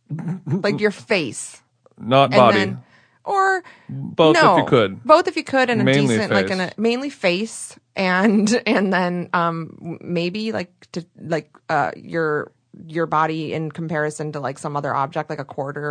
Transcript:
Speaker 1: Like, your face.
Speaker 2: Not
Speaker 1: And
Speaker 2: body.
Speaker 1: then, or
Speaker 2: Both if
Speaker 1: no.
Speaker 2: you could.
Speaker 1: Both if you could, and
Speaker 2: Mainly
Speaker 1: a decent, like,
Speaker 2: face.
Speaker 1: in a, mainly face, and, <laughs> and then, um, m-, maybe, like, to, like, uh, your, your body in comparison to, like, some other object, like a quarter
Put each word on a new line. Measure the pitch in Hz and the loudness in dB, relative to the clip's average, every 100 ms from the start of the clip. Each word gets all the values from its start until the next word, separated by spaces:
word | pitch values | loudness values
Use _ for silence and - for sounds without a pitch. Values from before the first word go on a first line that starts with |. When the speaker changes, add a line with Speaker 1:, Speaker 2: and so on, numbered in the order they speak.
| - 156 - 190 - | -12 -10 -8 -8 -4
Speaker 1:
Like, | 180 196 143 | -2 0 0
your | 208 | 0
face. | - - 196 135 - - - _ _ _ - | -2 -2 -2 -2 -8 -14 -18 _ _ _ -12
Speaker 2:
Not | 104 135 131 | 2 4 6
Speaker 1:
And | 131 | 6
Speaker 2:
body. | 120 104 | 6 6
Speaker 1:
then, | 98 - - _ _ _ | 2 -4 -12 _ _ _
or | - 392 381 370 - - - | -4 0 2 0 -4 -18 -14
Speaker 2:
Both | 135 139 110 160 320 | -10 -4 4 6 6
if | |
Speaker 1:
no. | 269 170 | 6 4
Speaker 2:
you | - | 4
could. | 127 101 98 | 4 4 0
Speaker 1:
Both | - 311 359 | 4 4 4
if | 320 | -4
you | |
could, | - 262 247 | -2 0 2
and | 233 131 | 2 2
Speaker 2:
Mainly | 135 139 220 | 4 4 2
Speaker 1:
a | |
decent, | 214 | 2
like, | 107 185 | 0 0
Speaker 2:
face. | 185 | -2
Speaker 1:
in | |
a, | 180 - | -4 -2
mainly | 226 240 285 | -2 -2 -6
face, | - 190 175 220 - - - _ - | -4 -2 -2 -4 -10 -16 -20 _ -4
and, | 190 180 214 208 202 233 | 0 2 2 2 2 0
<laughs> | - | 0
and | 202 190 | 0 0
then, | 185 180 180 165 | 0 0 -4 -4
um, | 180 170 165 160 - | -2 -2 -2 -8 -12
m-, | 170 160 | -12 -12
maybe, | - 175 175 208 220 | -6 -4 -4 -4 -6
like, | 214 180 _ - | -6 -8 _ -14
to, | 180 - - | -12 -12 -14
like, | 143 160 - - - | -6 -6 -6 -14 -4
uh, | 156 98 - | -2 -2 -6
your, | - 165 160 151 - _ _ - 165 | -8 -4 -2 -4 -6 _ _ -20 -10
your | 160 160 | -6 0
body | 156 160 160 151 | 0 0 -2 -6
in | 156 160 | -6 -6
comparison | 160 160 156 151 151 156 | -8 -6 -4 -4 -4 -8
to, | 147 | -6
like, | 131 139 | -8 -8
some | 156 147 | -8 -6
other | 139 | -4
object, | 127 139 165 151 | -2 -4 -4 -6
like | 147 | -8
a | 139 | -10
quarter | - 135 143 147 | -8 -8 -8 -6